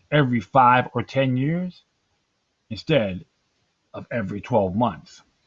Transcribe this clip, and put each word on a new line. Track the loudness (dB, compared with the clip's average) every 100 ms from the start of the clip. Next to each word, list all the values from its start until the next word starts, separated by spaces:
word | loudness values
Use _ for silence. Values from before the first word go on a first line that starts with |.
| _
every | 0 2 0
five | 0 4 6 4 2
or | -6
ten | -4 -2 0 0
years | -2 -4 -6 -12 _ _ _ _ _ _ _ _ _
instead | -14 0 0 0 -6 -12 _ _ _ _ _ _
of | -16 -8
every | -6 -6 -8
twelve | -2 0 0
months. | 0 -2 -2 -16 -20 _ _